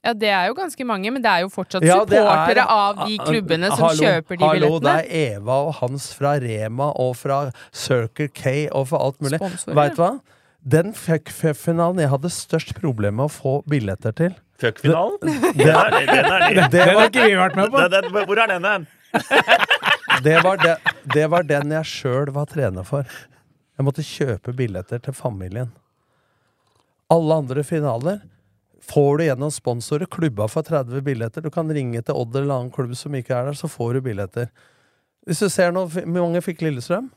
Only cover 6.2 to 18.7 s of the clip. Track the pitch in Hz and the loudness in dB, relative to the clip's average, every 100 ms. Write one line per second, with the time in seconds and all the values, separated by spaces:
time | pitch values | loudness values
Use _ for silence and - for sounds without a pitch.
6.2 | 139 147 123 107 110 120 143 - 127 123 | 0 0 -2 -4 -4 -4 -4 0 -2 -2
7.2 | 139 139 143 - - - - 127 110 - | -2 -2 -2 -8 -18 -12 -2 0 0 -4
8.2 | 151 - 139 139 151 - 131 156 131 - | -6 -4 -2 -2 -2 -2 -2 0 -2 -2
9.2 | 143 151 190 175 - 147 147 - 170 269 | -4 -4 -4 -8 -2 2 2 2 0 0
10.2 | _ _ _ _ 139 156 180 220 - 160 | _ _ _ _ 0 2 2 -6 -2 -2
11.2 | 156 - 160 147 - 165 170 185 147 135 | -2 -4 -2 -2 -2 0 0 2 0 0
12.2 | 165 - - 160 - - 165 113 104 107 | -2 -8 -4 -4 -4 -6 -4 -2 -2 -2
13.2 | 147 - 135 139 - 147 104 95 110 110 | -4 -4 -4 -4 -2 -2 -2 -4 -6 -2
14.2 | 170 185 _ _ 120 - 135 160 196 403 | -2 -2 _ _ -4 0 2 2 0 -2
15.2 | 339 294 349 151 - - - - - 254 | -2 0 0 4 6 6 4 2 4 4
16.2 | - - 175 185 180 175 175 202 220 233 | 4 4 4 4 4 6 6 8 6 6
17.2 | 233 190 185 185 202 254 175 190 233 196 | 4 6 2 2 2 4 4 4 2 -2
18.2 | 196 208 226 185 180 | 0 2 2 2 0